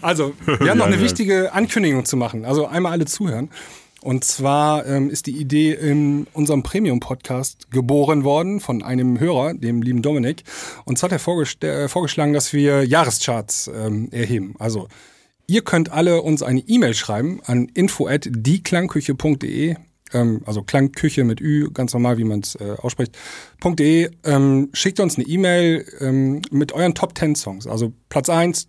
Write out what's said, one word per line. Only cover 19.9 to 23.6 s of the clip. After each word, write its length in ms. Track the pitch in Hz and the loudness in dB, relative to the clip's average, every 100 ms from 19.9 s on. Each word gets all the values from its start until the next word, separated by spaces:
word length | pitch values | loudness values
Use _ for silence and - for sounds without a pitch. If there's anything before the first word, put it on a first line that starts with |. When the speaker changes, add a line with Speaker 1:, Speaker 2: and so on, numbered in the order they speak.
| _ - | _ -6
Speaker 1:
ähm, 260 | 123 120 107 - | 0 0 0 -4
also 160 | 104 | -6
Klangküche 600 | 101 139 135 - 156 143 | -2 0 0 0 -2 2
mit 180 | 123 113 | 0 0
Ü, 260 | 156 151 147 | 0 0 0
ganz 220 | - 123 | -2 -4
normal, 240 | 123 120 117 | 0 0 2
wie 80 | |
man's, 300 | 113 104 101 | 0 -2 -4
äh, 220 | - 101 104 | -8 -10 -6
ausspricht, 360 | - - 123 - - - - _ | -6 -4 -6 -6 -18 -18 -20 _